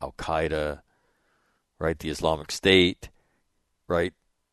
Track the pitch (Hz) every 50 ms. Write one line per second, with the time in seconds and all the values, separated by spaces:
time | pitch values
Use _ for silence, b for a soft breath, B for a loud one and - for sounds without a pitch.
0 | - - - - - - 80 78 80 78 78 78 76 76 73 76 - _ _ _
1 | _ _ _ _ _ _ _ _ _ _ _ _ _ _ _ - 80 80 82 -
2 | - 80 - - 87 80 80 76 73 - - - - 98 95 95 90 87 - -
3 | - - - _ _ _ _ _ _ _ _ _ _ _ _ _ _ - 87 85
4 | 87 92 - _ _ _ _ _ _ _